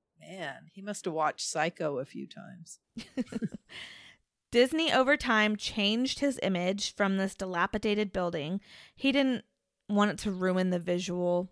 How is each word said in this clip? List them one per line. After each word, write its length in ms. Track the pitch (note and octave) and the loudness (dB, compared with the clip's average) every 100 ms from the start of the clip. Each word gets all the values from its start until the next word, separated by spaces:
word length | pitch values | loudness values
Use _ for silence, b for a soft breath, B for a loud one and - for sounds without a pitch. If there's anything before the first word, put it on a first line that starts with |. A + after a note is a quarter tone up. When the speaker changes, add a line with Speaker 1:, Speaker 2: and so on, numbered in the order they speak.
| _ _ | _ _
Speaker 1:
man. 480 | D3+ F#3 D3+ C3 D#3 | -18 -10 -10 -10 -18
He 100 | G3 | -14
must 220 | G3 G3+ F#3 | -10 -6 -4
have 80 | |
watched 320 | D#3+ D3+ - - | 0 0 0 -6
Psycho 500 | D#3+ D#3+ - D#3 C#3 | -2 -2 -2 -4 -4
a 80 | C#3 | -6
few 220 | - C3+ | -10 -12
times. 520 | - - - E3 - _ - | -14 -18 -18 -20 -20 _ -16
<laughs> 220 | - - - - A3 - _ B B B B B _ _ _ | -10 -8 -6 -6 -6 -8 _ B B B B B _ _ _
Speaker 2:
Disney, 420 | A#3 B3+ D#4+ D#4+ | 4 4 4 4
over 240 | C4 B3+ C#4+ | 4 4 4
time, 380 | B3 A3 G#3+ G#3+ | 4 4 4 0
changed 640 | - - G3+ A3+ C4 - | -4 0 0 2 0 0
his 200 | C#4+ C4 | -2 0
image 520 | G3 F3+ F3+ G3+ - - | 0 2 0 0 -4 0
from 220 | G3 F#3+ | 0 2
this 160 | F#3+ | -2
dilapidated 800 | - F#3+ F3 - G#3+ G#3+ G#3 G#3 | -4 -6 -2 0 0 0 0 0
building. 480 | F#3 F3 F3 D3 G3 B B B _ | -2 -2 -2 -4 -6 B B B _
He 160 | C4+ | 2
didn't 320 | C4+ C4+ B3 - _ _ _ - | 4 2 0 -6 _ _ _ -2
want 220 | G3+ G#3 | 2 2
it 60 | D#3 | 2
to 120 | G#3+ | -4
ruin 380 | F#3 F#3 F#3 F#3 | 0 2 2 2
the 100 | F3 | 0
visual 720 | F3 F3 F3+ F3+ F3+ F3 F#3 | 0 -2 -2 -2 2 2 -2